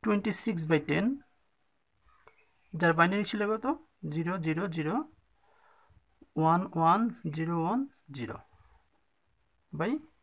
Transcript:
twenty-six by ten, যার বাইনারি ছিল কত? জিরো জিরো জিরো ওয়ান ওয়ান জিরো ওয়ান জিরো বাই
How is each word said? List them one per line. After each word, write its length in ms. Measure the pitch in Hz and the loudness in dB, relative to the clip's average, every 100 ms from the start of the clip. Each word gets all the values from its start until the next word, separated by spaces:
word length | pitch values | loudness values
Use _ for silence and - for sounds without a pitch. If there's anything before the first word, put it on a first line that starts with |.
twenty-six 520 | 226 208 214 - - 175 160 | 0 0 4 4 4 2 2
by 80 | 160 151 | 2 2
ten, 160 | 151 214 277 - _ _ _ _ _ _ _ _ _ - _ _ _ _ 165 | 0 0 -4 -10 _ _ _ _ _ _ _ _ _ -20 _ _ _ _ 0
যার 140 | 170 165 | 0 4
বাইনারি 260 | 170 202 208 | 4 4 -2
ছিল 100 | 214 208 | -2 -2
কত? 140 | 220 - 330 - _ 165 | -2 -4 -6 -8 _ -8
জিরো 200 | 151 165 185 160 | -4 -4 -4 -2
জিরো 180 | 156 190 165 | -2 -4 -4
জিরো 200 | 151 226 311 _ _ _ _ _ _ _ _ _ _ _ - - | -4 -4 -6 _ _ _ _ _ _ _ _ _ _ _ -12 0
ওয়ান 220 | 160 170 190 165 | 2 2 0 0
ওয়ান 260 | 165 190 233 - 165 151 | 4 4 2 -4 -8 -6
জিরো 200 | 160 170 | -4 -2
ওয়ান 160 | 165 240 277 _ _ 139 | -2 -2 -4 _ _ -10
জিরো 200 | 113 113 - _ _ _ _ _ _ _ _ _ _ _ _ 151 | -10 -10 -16 _ _ _ _ _ _ _ _ _ _ _ _ -6
বাই 120 | 175 302 - _ | -4 -4 -8 _